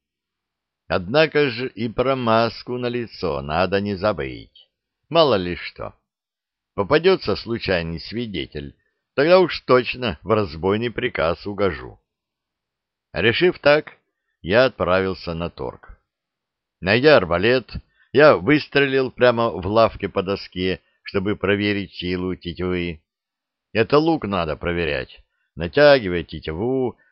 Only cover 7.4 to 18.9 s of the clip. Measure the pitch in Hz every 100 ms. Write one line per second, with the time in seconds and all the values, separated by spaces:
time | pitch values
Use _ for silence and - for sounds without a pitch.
7.4 | - 117 - 90 82 82 - 107 120 90
8.4 | 67 76 71 - _ _ _ - 151 185
9.4 | 175 - - 127 117 123 123 85 85 107
10.4 | 98 78 90 107 120 104 123 - 78 85
11.4 | 98 101 98 73 62 53 _ _ _ _
12.4 | _ _ _ _ _ _ _ - 104 117
13.4 | 180 - 143 147 - - _ _ _ _
14.4 | 78 107 131 - 87 92 95 90 - 82
15.4 | 85 - 62 - - - _ _ _ _
16.4 | _ _ _ - 85 113 143 139 90 85
17.4 | 104 127 113 - - _ _ 123 151 101
18.4 | 92 151 - 143 139